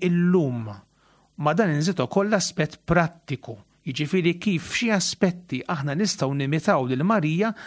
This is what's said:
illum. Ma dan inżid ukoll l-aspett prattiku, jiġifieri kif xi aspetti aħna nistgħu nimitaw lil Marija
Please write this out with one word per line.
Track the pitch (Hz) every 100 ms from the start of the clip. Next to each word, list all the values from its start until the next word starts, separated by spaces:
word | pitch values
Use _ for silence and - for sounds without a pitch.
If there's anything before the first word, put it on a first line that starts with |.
illum. | 180 175 175 185 143 120 107 104 - _ _ _ _ -
Ma | 147 165
dan | 208
inżid | 147 160 185
ukoll | 127 196 202
l-aspett | 208 - - 151 -
prattiku, | - 170 165 - - 135 - 113 - _ -
jiġifieri | 127 147 185 170 175
kif | 208 165 - -
xi | 233
aspetti | 202 - - 190 175 - 127
aħna | - 165 143 143
nistgħu | 208 - 135 139
nimitaw | 139 151 175 165
lil | 127 131 180
Marija | 220 156 165 220 214